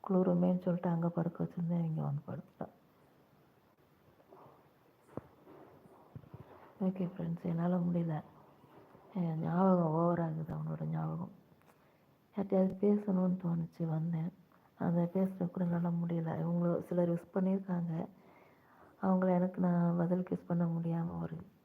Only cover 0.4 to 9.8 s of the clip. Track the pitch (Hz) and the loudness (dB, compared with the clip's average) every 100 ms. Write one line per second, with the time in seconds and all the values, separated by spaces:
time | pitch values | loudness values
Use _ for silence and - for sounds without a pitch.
0.4 | 180 180 180 175 180 165 170 170 170 - | 4 2 0 -2 0 0 0 -2 -4 -4
1.4 | 170 - 165 170 165 156 147 143 - 139 | -8 -4 -2 -2 -2 -2 -2 -4 -6 -12
2.4 | - _ - - _ _ - _ _ _ | -12 _ -12 -12 _ _ -20 _ _ _
3.4 | _ _ _ _ _ _ _ _ _ - | _ _ _ _ _ _ _ _ _ -20
4.4 | - - - _ _ _ _ - - - | -20 -20 -20 _ _ _ _ -14 -14 -20
5.4 | - - - - - - - - - - | -20 -20 -20 -20 -20 -20 -20 -20 -20 -20
6.4 | - - - - 190 190 175 - 170 170 | -20 -20 -20 -4 -2 -2 -6 -4 -6 -4
7.4 | 180 165 175 180 175 170 170 151 - - | -4 -2 0 0 0 0 -2 -4 -8 -20
8.4 | - - - - - - - 190 170 156 | -20 -20 -20 -20 -20 -20 -12 -4 -4 -2
9.4 | 160 170 190 185 | -2 2 6 6